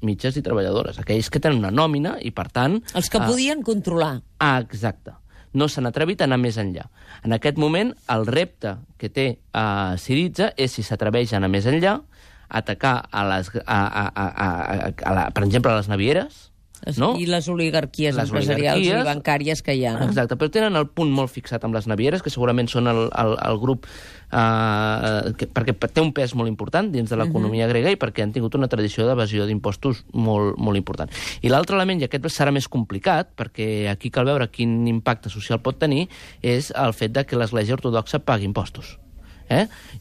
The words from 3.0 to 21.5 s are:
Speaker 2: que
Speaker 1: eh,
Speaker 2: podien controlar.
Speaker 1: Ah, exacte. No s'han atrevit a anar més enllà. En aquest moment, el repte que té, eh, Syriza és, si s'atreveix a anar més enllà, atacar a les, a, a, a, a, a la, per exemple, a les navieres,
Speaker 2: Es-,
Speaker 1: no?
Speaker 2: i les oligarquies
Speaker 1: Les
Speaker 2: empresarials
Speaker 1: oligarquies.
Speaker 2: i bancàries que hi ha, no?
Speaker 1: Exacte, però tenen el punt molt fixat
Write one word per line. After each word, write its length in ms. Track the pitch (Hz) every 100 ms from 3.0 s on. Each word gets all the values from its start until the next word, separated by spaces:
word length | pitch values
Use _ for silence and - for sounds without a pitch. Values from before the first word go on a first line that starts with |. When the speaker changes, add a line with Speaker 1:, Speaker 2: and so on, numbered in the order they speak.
| -
Speaker 2:
que 80 | 220
Speaker 1:
eh, 80 | 220
Speaker 2:
podien 360 | 247 269 302 233
controlar. 560 | 208 180 170 156 127 - -
Speaker 1:
Ah, 220 | 147 127
exacte. 480 | - 107 113 - - - - - -
No 140 | 135 147
s'han 200 | 143 120
atrevit 340 | - 165 -
a 40 |
anar 140 | 147 127
més 180 | 123 110
enllà. 320 | 98 87 - - - -
En 80 | 110
aquest 240 | 113 147 151
moment, 340 | 151 170 240 - -
el 180 | 113 110
repte 500 | 143 185 - 107 98 - -
que 120 | 104
té, 160 | 135 135 113 _
eh, 420 | 110 107 101 95 90
Syriza 540 | - 135 175 - 208 -
és, 140 | 131
si 140 | -
s'atreveix 480 | 104 104 107 120 117
a 60 | 104
anar 100 | 95
més 160 | 98 117
enllà, 360 | 156 190 254 - - - - -
atacar 600 | 113 110 95 135 120 -
a 140 | 104 98
les, 240 | 95 92 117 -
a, 140 | 104
a, 240 | 101 101 101
a, 140 | 101 95
a, 640 | - 95 87 - 98 95 -
a 100 | -
la, 160 | 95 71
per 100 | -
exemple, 280 | 101 123 127
a 40 | 110
les 120 | 104
navieres, 560 | 98 113 170 302 - - _ - - -
Speaker 2:
Es-, 80 | 123
Speaker 1:
no? 200 | 170 254
Speaker 2:
i 60 | 175
les 220 | 175 165
oligarquies 640 | 170 160 156 143 - 151
Speaker 1:
Les 140 | 123 110
Speaker 2:
empresarials 460 | 147 139 143 143 147
Speaker 1:
oligarquies. 220 | 180 220
Speaker 2:
i 60 | 254
bancàries 540 | 147 156 143 147 156 -
que 80 |
hi 60 | 131
ha, 120 | 120 113
no? 60 | 131
Speaker 1:
Exacte, 300 | 131 117 127
però 100 | 156
tenen 280 | 220 214 160
el 80 | 147
punt 240 | - 156
molt 180 | 135 127
fixat 360 | 120 -